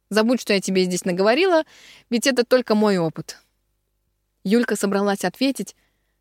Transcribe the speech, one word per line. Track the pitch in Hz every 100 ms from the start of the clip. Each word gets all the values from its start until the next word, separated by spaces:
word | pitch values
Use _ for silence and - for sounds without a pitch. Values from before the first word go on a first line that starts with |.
| -
Забудь, | 208 220 254
что | -
я | 202
тебе | 190 190
здесь | 185 180
наговорила, | 190 180 202 262 381 330 311 - - - -
ведь | 233 269
это | 254
только | 240 254 -
мой | 214 214 190
опыт». | 165 156 - - _ _ _ _ _ _ _ _ _ _
Юлька | 185 233 247
собралась | 208 196 196 202 196 185
ответить, | - 269 254 196 - _ _ _ _